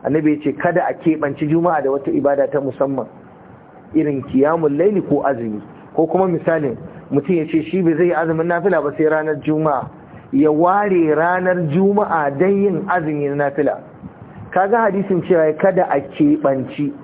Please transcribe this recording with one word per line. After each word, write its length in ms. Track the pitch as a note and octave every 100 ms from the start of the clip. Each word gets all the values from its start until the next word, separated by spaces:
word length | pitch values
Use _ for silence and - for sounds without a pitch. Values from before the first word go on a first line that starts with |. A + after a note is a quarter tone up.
| -
Annabi 320 | D3 D3+ D3
ya 40 |
ce 100 | - -
kada 300 | F3 F3 C3
a 80 |
keɓanci 560 | C3+ E3+ D#3 D3 C3+ D3+
Juma'a 320 | D#3+ E3+ D#3+
da 80 | C3+
wata 220 | C3+ C#3
ibada 360 | D#3+ C3+ C#3 C3+
ta 120 | D3
musamman, 460 | C#3 B2+ C#3 C3+ A2+ - - - - - - - - D3+
irin 260 | D3+ C#3 B2+
qiyamul 400 | C3 C#3 E3+ D#3 C#3+
layli 240 | F#3 G3+ -
ko 140 | C#3+ C#3+
azumi. 340 | B2+ A#2 G#2 G#2 - - -
Ko 100 | D#3+
kuma 220 | E3 F#3+
misalin 500 | E3 - E3 C#3+ A2+ - - -
mutum 240 | C#3 - F3
ya 100 | D#3
ce 160 | D#3+
shi 180 | D#3 F#3
ba 140 | E3+ D#3
zai 80 | F3
yi 60 |
azumin 320 | D#3+ E3 D#3+ E3
nafila 340 | F3 F#3 E3+
ba 80 | D3 -
sai 80 | D#3
ranar 320 | D#3 D#3 D3
Juma'a, 480 | D3+ D#3 D#3 C3+ A#2+ - - - -
ya 200 | C3+ D3+
ware 640 | D3+ F3 G3 G#3 F#3 D#3+ D3+
ranar 420 | E3 F3+ F#3 F3+ E3
Juma'a 580 | D3 G3 G3+ G#3 E3 C#3+ C#3
don 240 | F#3 G3+
yin 200 | G3+ E3+ -
azumi 420 | F3+ D#3 D3+ C#3+ C#3+
na 140 | C#3+
nafila. 300 | C#3+ C#3 - - - - - - - -
Kaga 260 | - G3 A#3 A3+
hadisin 300 | F#3+ G3 F#3
cewa 220 | - F3+ D#3
ya 60 |
kada 340 | D#3 G3 F3+ F3+
a 100 | C#3
keɓanci. 920 | C#3 - D3 D3+ C#3 C3+ B2 - D3 -